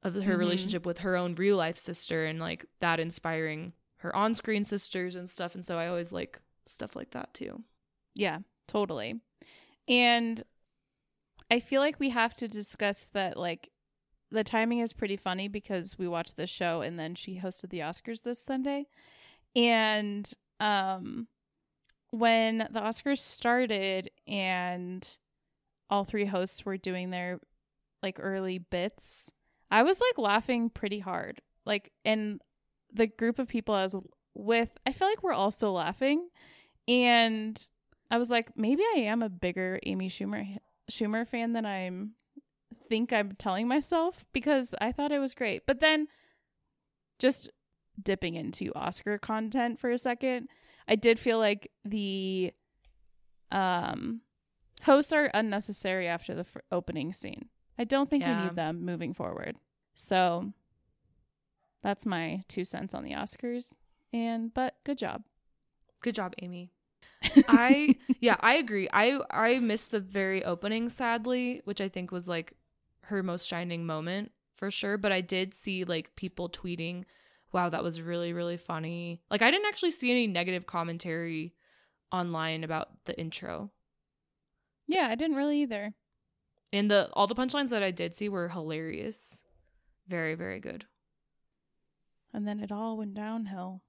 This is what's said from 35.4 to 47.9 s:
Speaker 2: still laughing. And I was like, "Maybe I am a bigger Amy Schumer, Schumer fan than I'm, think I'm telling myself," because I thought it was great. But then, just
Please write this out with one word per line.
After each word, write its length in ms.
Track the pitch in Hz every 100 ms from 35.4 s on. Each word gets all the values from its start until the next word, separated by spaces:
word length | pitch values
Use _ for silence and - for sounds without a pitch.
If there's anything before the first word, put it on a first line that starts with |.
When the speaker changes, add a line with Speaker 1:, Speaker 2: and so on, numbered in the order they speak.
| 196
Speaker 2:
still 220 | - 214
laughing. 540 | 180 160 196 269 294 349 _ - - _ _ -
And 760 | 247 247 240 226 220 220 220 - _ _ _ _
I 80 | 233
was 120 | 240
like, 260 | 240 226 -
"Maybe 260 | 214 285 440 403
I 40 |
am 220 | 214 226
a 60 | 220
bigger 500 | 180 180 180 185 185
Amy 240 | - 190 185
Schumer, 480 | - 202 208 202 196 _ _ -
Schumer 360 | - 208 220 233
fan 240 | 240 233
than 120 | 233 214
I'm, 460 | 196 185 180 208 226 _ - _ _ _ - -
think 240 | 220 233
I'm 200 | 226 202
telling 360 | 196 208 185 226
myself," 580 | 277 - 339 330 - -
because 420 | 269 285 285 247 -
I 100 | 220
thought 200 | 240 294
it 80 | 285
was 140 | 269
great. 320 | - 233 - -
But 120 | 269
then, 280 | 311 311 302 _ _ _ _ _ _ _ _ _ _ _
just 320 | 254 262 - _ _ _ _